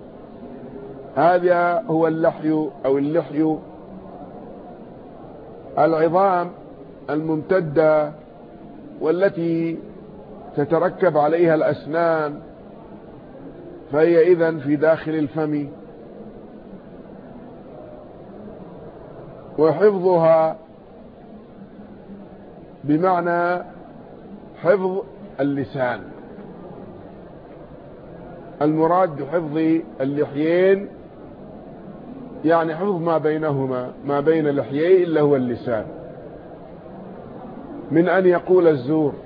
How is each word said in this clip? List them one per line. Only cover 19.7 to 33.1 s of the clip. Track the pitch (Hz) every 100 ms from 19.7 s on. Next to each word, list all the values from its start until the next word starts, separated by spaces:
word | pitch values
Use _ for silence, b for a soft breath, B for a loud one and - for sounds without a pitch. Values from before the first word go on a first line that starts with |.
| 151 208 196 180 180 160 160 160 156 - - - - - - - - - - - - - - - - - - - - - -
بمعنى | 135 151 185 180 170 170 175 175 180 - - - - - - - - -
حفظ | 156 196 185 190 - - - -
اللسان، | 143 139 135 139 123 113 - - - - - - - - - - - - - - - - - - - - - - - - - -
المراد | 151 156 160 180 185 143
بحفظ | 139 165 156 151 160 160 - -
اللحيين | 135 143 143 135 156 175 190 196 202 - - - - - - - - - - - - - - - 151
يعني | 165 165 156
حفظ | 202 180
ما | 170